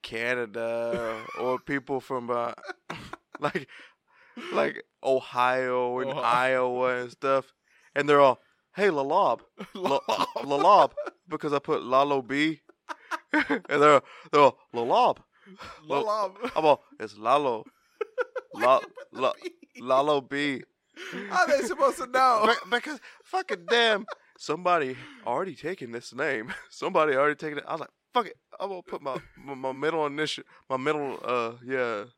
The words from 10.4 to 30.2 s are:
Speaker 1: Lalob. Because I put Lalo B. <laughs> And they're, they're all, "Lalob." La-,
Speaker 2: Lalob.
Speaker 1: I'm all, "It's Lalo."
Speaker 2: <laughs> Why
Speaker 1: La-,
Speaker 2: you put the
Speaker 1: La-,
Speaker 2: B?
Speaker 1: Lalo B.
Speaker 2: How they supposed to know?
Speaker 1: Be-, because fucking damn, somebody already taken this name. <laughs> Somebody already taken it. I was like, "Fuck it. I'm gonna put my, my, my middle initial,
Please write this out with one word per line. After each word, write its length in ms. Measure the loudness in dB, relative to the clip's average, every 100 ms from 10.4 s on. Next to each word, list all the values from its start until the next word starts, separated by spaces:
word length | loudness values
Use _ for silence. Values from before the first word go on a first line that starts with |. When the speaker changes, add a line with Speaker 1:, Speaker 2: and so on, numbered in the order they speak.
Speaker 1:
Lalob. 480 | -2 2 6 6 6 0 -12 _ _
Because 240 | -8 -2
I 60 | -4
put 240 | -2 -4
Lalo 400 | 2 2 2 0
B. 400 | -2 -2 -2 -2 _
<laughs> 680 | _ -18 -18 -10 -12 _
And 480 | -2 0 -4 -2 4
they're, 180 | 6 6 4 -20 0
they're 80 | 6
all, 180 | 6 4 _
"Lalob." 440 | -6 0 4 4 0 _ _ -20 -20 -20 -20 -4
La-, 160 | -2
Speaker 2:
Lalob. 340 | -2 -2 -4 -6 -6 2
Speaker 1:
I'm 80 |
all, 180 | 4 4 _ -14
"It's 200 | -14 -6
Lalo." 460 | 2 2 2 -4 -8 _ _ _ -10
Speaker 2:
<laughs> 440 | -6 -8 -8 -14
Why 100 | 0
Speaker 1:
La-, 120 | 4 4
Speaker 2:
you 60 | 2
put 240 | -18 -18
the 80 | -2
Speaker 1:
La-, 120 | -2 -2
Speaker 2:
B? 80 | -12 -16 -20 -16
Speaker 1:
Lalo 400 | 0 2 2 0
B. 420 | -2 -4 -4 -4 -10 _ _ -18 -14 -12 -4
Speaker 2:
How 160 | -2 2
they 120 | 0
supposed 360 | 0 0 0 0
to 80 | -2
know? 380 | 2 4 4 2
Speaker 1:
Be-, 220 | 2 0 -4
because 220 | -4 -12 -14 -20
fucking 440 | _ -6 -4 -8 0
damn, 380 | 2 4 2 -2 -16 _ _
somebody 580 | -6 -2 2 2 0 -6 -14 -12 -6
already 280 | -4 -4
taken 380 | -8 -10 -10 -10
this 200 | -12 -12
name. 400 | -6 -4 -4 -8 -12
<laughs> 100 | -14
Somebody 440 | -8 0 2 2
already 220 | 2 2 0
taken 220 | -8 -10
it. 60 | -8
I 40 |
was 80 | -10
like, 80 | -10 _ _
"Fuck 120 | -4 -4
it. 100 | -12 _ -12
I'm 100 | -10
gonna 120 | -10
put 180 | -12 -10
my, 160 | -8 -8 -10 -20
my, 180 | -14
my 180 | -8 -8
middle 320 | -2 -2 0 -2
initial, 360 | -2